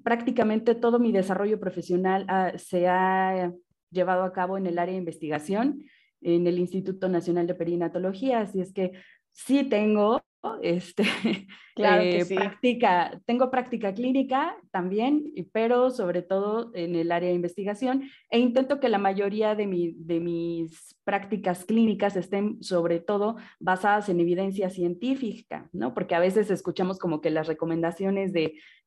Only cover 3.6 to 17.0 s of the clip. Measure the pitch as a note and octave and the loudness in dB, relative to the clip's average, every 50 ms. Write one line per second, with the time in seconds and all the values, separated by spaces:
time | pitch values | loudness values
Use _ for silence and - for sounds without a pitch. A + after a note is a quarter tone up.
3.6 | _ _ _ _ _ _ E3+ F#3 F3+ F#3 F#3 F3+ F#3+ F#3 F#3 F#3+ F3+ F#3 F#3+ G3 | _ _ _ _ _ _ -2 -2 0 2 2 0 0 -2 -2 -2 -4 -2 -2 -2
4.6 | F#3+ F3+ E3+ F3 F3 F3+ F#3 F#3+ F3 E3 D#3 - E3 D3 D3+ D3 - - G3 G#3+ | -4 -2 -2 -2 -2 -2 -4 -4 -6 -8 -8 -8 -6 -6 -6 -4 -4 -2 -2 0
5.6 | B3 C#4+ - - - - _ _ _ _ _ _ - E3+ E3+ F3 F3 F3 F3 F3+ | 0 0 -2 -6 -10 -20 _ _ _ _ _ _ -2 2 2 2 4 2 2 0
6.6 | F3+ F3 - F#3+ F#3+ G3 F#3+ F#3+ F#3+ F#3 F3+ E3+ E3+ F3 E3+ F3 E3+ E3+ F3+ F3+ | 0 -2 -2 -4 -4 -6 -4 -4 -2 0 0 0 0 0 0 0 0 -2 -2 -4
7.6 | E3+ E3+ F3 F3 E3+ E3 F3 F3 F#3 F#3+ F#3+ G3 C4 C4+ B3 A3+ G#3 G3 G3 F#3+ | -4 -2 -2 -2 -2 -4 -4 -4 -4 -4 -4 -4 -2 0 0 0 -2 -2 -4 -6
8.6 | F3+ - - G3 F#3 F3+ - - - - - _ _ _ _ - - - C4+ C#4+ | -6 -4 -4 -4 -4 -4 -4 -8 -20 -20 -20 _ _ _ _ -10 -2 2 2 2
9.6 | C4+ C#4 G#3+ G#3 G#3+ G#3+ G#3+ G#3 G#3 G#3 A#3+ C#4 - _ _ _ - - A3 - | 2 2 2 2 2 4 4 4 4 4 2 0 -2 _ _ _ -10 -10 -8 -4
10.6 | - E3+ E3+ F3+ - - - - G#3 - - - G3 A3+ G3+ - - - - - | -2 -2 -2 -2 -4 -4 -2 0 0 0 0 0 -2 -2 -2 -4 -6 -12 -20 -20
11.6 | - - - - G#3 G#3 G#3 F#3+ F3+ F3+ F3 F3 F3 F3+ F#3+ F#3+ G3+ G3 - - | -20 -12 -4 2 4 4 6 6 4 4 2 2 0 2 4 4 4 4 2 0
12.6 | - B3 A#3 A#3 A#3 G3+ F3+ F3 E3 - - - - - A#3+ B3 C4+ B3+ B3+ B3+ | 2 2 4 4 4 6 6 4 2 0 -4 -8 -4 -2 2 2 2 2 2 0
13.6 | B3 B3 A#3+ A3+ A3+ G3 F#3+ G#3+ B3 B3+ C4 C4+ C4+ C4+ C4 C4+ D#4 F4 G#4 - | -2 -2 -4 -4 -2 -2 -2 -2 0 0 2 2 2 2 0 0 0 -2 -4 -8
14.6 | - _ - F#3 F3 F#3 G3 G#3+ A#3 C4+ D4 D4+ D4+ - - - F3 - - A3 | -10 _ -6 -4 -4 -2 0 0 2 2 2 0 0 -2 -8 -10 -8 -6 -2 0
15.6 | A3+ A#3 B3 B3 B3+ B3+ B3+ B3 G3 F3 F3 F3+ F3 - F#3+ G3 G3+ G#3 G#3+ A#3 | 2 2 4 4 4 2 2 0 -2 -2 -2 -2 -2 -2 0 0 0 0 -2 -4
16.6 | A#3 A#3 - F3+ E3+ F3 F3 E3 | -4 -6 -6 -6 -4 -2 -2 -2